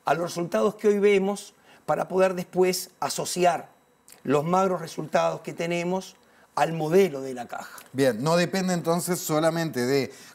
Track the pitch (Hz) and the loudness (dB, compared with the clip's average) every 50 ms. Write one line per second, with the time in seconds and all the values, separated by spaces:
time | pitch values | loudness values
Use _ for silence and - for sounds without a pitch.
0 | _ - 147 165 175 165 - 170 175 170 - 214 220 208 208 - - 208 208 202 | _ 0 0 0 -2 -4 -4 -6 -4 -2 0 0 0 0 0 0 2 2 4 4
1 | 196 208 202 190 190 196 208 196 - - - _ _ - - - _ - 151 170 | 4 4 4 4 2 0 -2 -6 -8 -16 -20 _ _ -20 -20 -8 _ -2 -2 -2
2 | 175 - 180 185 190 190 185 180 175 - - 180 185 185 185 - - - _ _ | -2 -2 2 2 2 2 2 -2 -8 -4 0 2 2 2 0 -2 -6 -12 _ _
3 | - 139 - - 151 - - 180 180 175 160 139 - - _ _ _ _ _ _ | -6 -6 -4 -6 -6 -6 -2 2 2 2 2 0 -4 -12 _ _ _ _ _ _
4 | _ - - - - 123 135 147 143 170 180 185 190 190 185 165 165 156 - - | _ -20 -20 -8 -2 0 0 0 2 2 2 2 2 2 0 -4 -6 -10 -10 -10
5 | 156 135 - 175 165 165 160 151 - 180 147 - 170 170 175 175 170 180 185 190 | -6 -2 0 0 0 0 -2 -4 -8 -10 -8 -6 -4 -4 -2 -2 -2 -2 -4 -4
6 | 190 - - _ _ _ _ _ _ _ _ 143 147 165 165 165 151 151 165 196 | -6 -10 -16 _ _ _ _ _ _ _ _ -2 0 0 0 -2 0 2 4 4
7 | 196 175 139 135 135 135 127 123 120 - - - - - - - - - - 127 | 4 4 0 -4 -8 -8 -8 -10 -10 -10 -12 -12 -12 -14 -16 -20 -18 -8 -2 2
8 | 135 131 117 104 135 160 170 175 175 165 190 190 185 185 180 170 143 165 165 175 | 2 2 2 2 0 2 2 2 2 0 0 -2 -2 0 -2 0 0 0 0 0
9 | - 175 180 - - - 156 151 160 160 160 165 165 160 120 123 120 123 139 139 | 0 -2 -4 -4 -2 -2 0 2 2 2 2 0 -2 -2 -2 -2 0 2 2 2
10 | 127 - - - - - | 0 -2 -6 -14 -20 -16